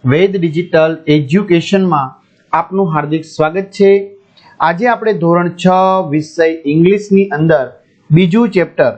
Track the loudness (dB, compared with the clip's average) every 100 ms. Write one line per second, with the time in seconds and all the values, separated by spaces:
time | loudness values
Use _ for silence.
0 | 0 2 2 0 -2 -4 -2 0 0 -2
1 | 0 0 2 -2 0 -2 0 0 0 0
2 | -4 -12 _ _ _ -4 -4 -4 -2 -2
3 | -4 -6 -6 -4 -2 -2 -10 0 2 2
4 | -2 -16 _ _ _ _ -2 0 -2 0
5 | -2 -2 0 0 -2 -2 0 2 2 0
6 | -2 -4 -6 -2 -2 -2 -2 2 2 2
7 | 0 0 0 -2 0 0 -2 -12 _ _
8 | _ 2 2 2 0 0 -2 0 -2